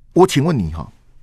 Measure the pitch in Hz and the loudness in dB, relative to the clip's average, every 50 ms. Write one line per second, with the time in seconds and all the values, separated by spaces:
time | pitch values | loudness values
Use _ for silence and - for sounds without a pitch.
0 | _ _ - 165 185 185 - 143 135 175 165 123 87 78 80 78 - - - _ | _ _ 2 2 2 4 2 0 -2 0 -2 -2 -4 -6 -6 -10 -12 -14 -18 _
1 | _ _ _ - | _ _ _ -20